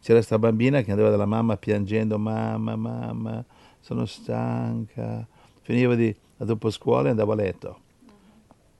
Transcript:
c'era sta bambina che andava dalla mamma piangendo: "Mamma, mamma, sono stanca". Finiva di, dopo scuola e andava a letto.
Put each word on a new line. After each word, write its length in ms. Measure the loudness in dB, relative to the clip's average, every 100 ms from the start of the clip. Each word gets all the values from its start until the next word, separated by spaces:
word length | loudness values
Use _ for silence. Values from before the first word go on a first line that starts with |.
c'era 200 | 4 4
sta 160 | 4 2
bambina 420 | 2 4 4 2
che 100 | 2
andava 180 | 2 4
dalla 160 | 4 2
mamma 320 | 2 0 0
piangendo: 600 | 0 0 0 0 0 -2
"Mamma, 560 | -2 -2 -4 -4 -4 -4
mamma, 680 | -6 -6 -8 -8 -8 -8 -10 _ -20 _
sono 260 | -10 -6 -6
stanca". 1200 | -8 -6 -4 -4 -4 -4 -6 -8 -8 -8 -8 -10 _ -20 _
Finiva 340 | -2 2 2 4
di, 180 | 2 -2 _ -10
dopo 320 | -4 -2 -2
scuola 380 | -2 0 2 2
e 40 |
andava 220 | 0 0
a 20 | 0
letto. 440 | -2 -4 -12 -16 _ _ -20 -20 _ _ _ _ _